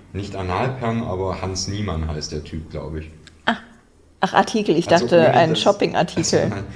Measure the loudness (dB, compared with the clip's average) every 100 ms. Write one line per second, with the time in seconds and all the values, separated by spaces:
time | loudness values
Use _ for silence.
0 | -12 -10 -8 -6 -2 0 -2 -2 -4 -2
1 | -4 -4 -4 -4 -6 -6 -6 -4 -4 -4
2 | -4 -6 -8 -8 -8 -10 -10 -10 -8 -10
3 | -10 -16 -20 -8 -4 -4 -8 -20 _ _
4 | _ _ 0 2 2 0 2 2 4 2
5 | 6 6 6 6 4 4 2 2 2 0
6 | 0 -2 2 2 2 -4 -8